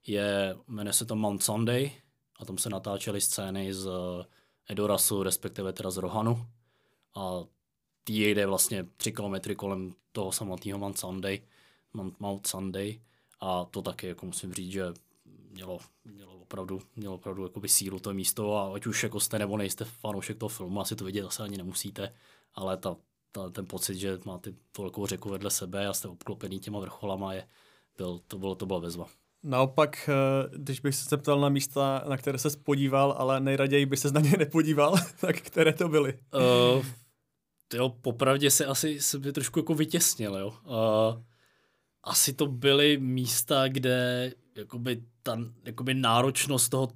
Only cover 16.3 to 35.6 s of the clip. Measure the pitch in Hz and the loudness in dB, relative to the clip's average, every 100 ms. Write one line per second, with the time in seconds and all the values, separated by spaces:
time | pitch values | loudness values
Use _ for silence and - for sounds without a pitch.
16.3 | 92 87 98 92 95 - - 104 92 101 | -20 -14 -12 -8 -8 -10 -12 -10 -8 -8
17.3 | 95 92 98 98 - 98 95 104 98 92 | -8 -8 -8 0 0 0 -6 -6 -4 -2
18.3 | - 104 104 98 98 117 104 113 104 - | -2 0 0 -2 -6 -4 -2 -2 -2 -2
19.3 | 110 101 104 98 - 113 - 110 101 - | -2 -2 -2 -4 -4 -8 -8 -6 -6 -6
20.3 | 107 110 - 87 98 95 - 95 101 95 | -8 -8 -8 -6 -6 -4 -6 -6 -6 -6
21.3 | - 107 98 90 92 104 98 98 _ _ | -8 -8 -8 -8 -8 -8 -8 -10 _ _
22.3 | _ _ - 95 92 95 87 _ _ _ | _ _ -8 -6 -4 -6 -8 _ _ _
23.3 | 107 92 87 92 92 - 95 98 92 98 | -12 -10 -10 -10 -6 -6 -4 -4 -6 -8
24.3 | 90 - 92 _ - 95 107 101 92 104 | -12 -12 -18 _ -10 -10 -6 -6 -6 -6
25.3 | 98 98 - 92 98 101 95 98 87 - | -6 -4 -4 -4 -4 -4 -4 -8 -12 -12
26.3 | 98 98 95 - 104 92 - 104 95 98 | -10 -8 -10 -8 -8 -10 -10 -6 -6 -6
27.3 | 95 - _ _ _ _ - 92 87 _ | -8 -12 _ _ _ _ -10 -8 -8 _
28.3 | 101 95 92 95 92 85 85 82 _ _ | -8 -6 -6 -4 -4 -4 -8 -12 _ _
29.3 | _ 151 127 131 131 147 - - 139 135 | _ -2 2 4 4 2 2 0 4 4
30.3 | 135 135 - 139 131 143 135 - 143 147 | 2 0 -6 -8 -2 -2 -2 0 0 4
31.3 | 143 143 139 139 - 139 135 143 135 139 | 4 6 4 0 0 0 0 -2 -2 -2
32.3 | 131 151 143 - 143 139 135 139 - 131 | 0 -2 -2 0 2 4 6 4 4 2
33.3 | 135 135 135 139 143 139 135 143 143 151 | 2 2 2 6 6 4 2 2 4 6
34.3 | 190 147 165 156 147 147 180 175 - 185 | 6 6 4 4 6 6 6 2 -4 0
35.3 | - - - | 0 -2 4